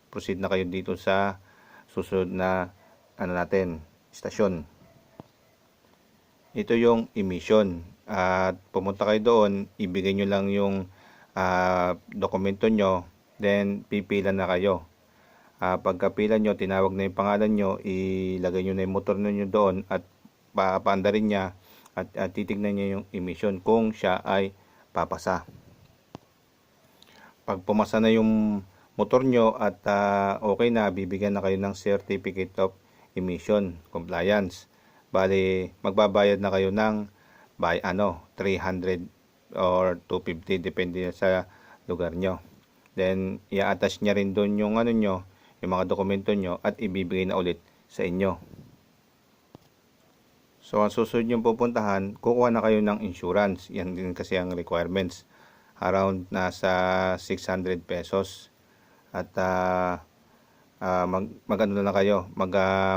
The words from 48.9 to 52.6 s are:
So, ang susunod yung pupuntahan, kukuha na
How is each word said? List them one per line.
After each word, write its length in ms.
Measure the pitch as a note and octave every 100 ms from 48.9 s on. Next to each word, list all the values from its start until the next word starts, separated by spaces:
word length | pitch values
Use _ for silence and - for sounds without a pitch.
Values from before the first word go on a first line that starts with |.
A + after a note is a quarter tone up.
| _ _ _ _ _ _ - _ _ _ _ _ _ _ _ _ _
So, 180 | - G#2+
ang 140 | G#2
susunod 340 | A2 A2+ A#2+ A#2
yung 160 | A#2+
pupuntahan, 720 | A#2 A2+ A#2+ A#2+ G#2+ G2 G2 -
kukuha 320 | A2+ A#2+ B2
na 160 | A2+